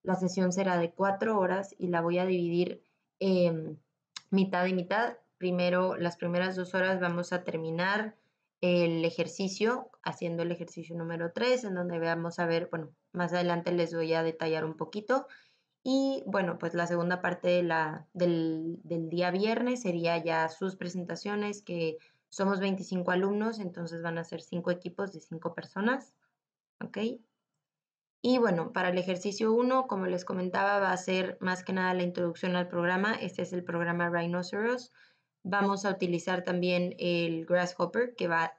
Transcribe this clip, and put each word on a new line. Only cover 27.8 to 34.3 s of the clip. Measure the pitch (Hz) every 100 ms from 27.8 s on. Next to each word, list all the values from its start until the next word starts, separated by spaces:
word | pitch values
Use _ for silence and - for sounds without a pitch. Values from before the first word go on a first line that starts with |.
| _ _ _ _
Y, | 240 254
bueno, | 233 170 156
para | 190 180
el | 180
ejercicio | 180 180 208 196 220
uno, | 226 247 262 254
como | 196 185
les | 180 180
comentaba, | 190 180 190 196 202
va | 190
a | 185
ser | 185 185 185 -
más | 185 180
que | 180
nada | 190 185
la | 180
introducción | 180 180 175 165 185 180
al | 180
programa. | 175 175 185 202
Este | 226 180 -
es | 175
el | 180
programa | 175 170 170 170 175
Rhinoceros. | 170 170